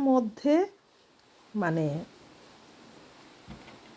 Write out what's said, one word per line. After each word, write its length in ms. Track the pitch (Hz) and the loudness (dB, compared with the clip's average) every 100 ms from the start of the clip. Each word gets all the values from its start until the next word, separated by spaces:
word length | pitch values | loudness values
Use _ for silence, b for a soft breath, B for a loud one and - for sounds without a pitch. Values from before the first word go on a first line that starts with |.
| 269 | 2
মধ্যে 460 | 254 220 - 285 311 392 - _ _ _ _ _ _ - | 2 0 -2 2 2 2 -6 _ _ _ _ _ _ -12
মানে, 340 | 208 175 160 156 151 - - - - - - - - - - - - - - - - - - - | -4 -2 0 -2 -4 -10 -20 -20 -20 -20 -20 -20 -20 -20 -20 -20 -20 -20 -20 -20 -20 -20 -20 -10